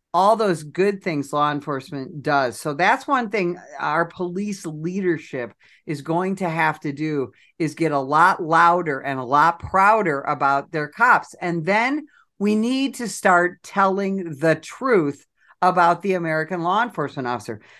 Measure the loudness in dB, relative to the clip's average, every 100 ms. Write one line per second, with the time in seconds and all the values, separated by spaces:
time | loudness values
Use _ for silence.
0 | _ 2 4 4 2 -2 -4 -2 0 0
1 | -4 -4 -2 0 0 -2 -4 -8 -8 -12
2 | -12 -8 0 2 0 -4 -6 0 2 2
3 | 0 -2 -2 -2 -2 -4 -12 -8 -2 0
4 | -2 -4 -6 -6 -6 -8 -10 -8 -6 -2
5 | -2 -2 -6 -10 -10 -12 _ _ -10 -8
6 | -4 -2 -2 -4 -4 0 -2 -2 -6 -6
7 | -4 -4 -6 _ _ -6 -4 -2 -2 -2
8 | 0 4 4 2 2 4 4 4 0 -4
9 | -4 -6 0 4 4 0 -2 2 4 4
10 | 2 -2 -2 0 2 0 -2 -6 -6 2
11 | 4 4 2 -8 -4 -2 0 0 0 -4
12 | -8 _ _ -4 0 0 0 0 -2 -4
13 | -10 0 4 4 2 -4 -6 0 2 2
14 | -2 -4 -6 -2 0 0 -4 -6 0 2
15 | 2 -4 _ _ _ 0 2 4 4 2
16 | 0 -2 -2 -2 -4 -4 -2 0 -2 -4
17 | -6 -6 -4 -4 -6 -12 _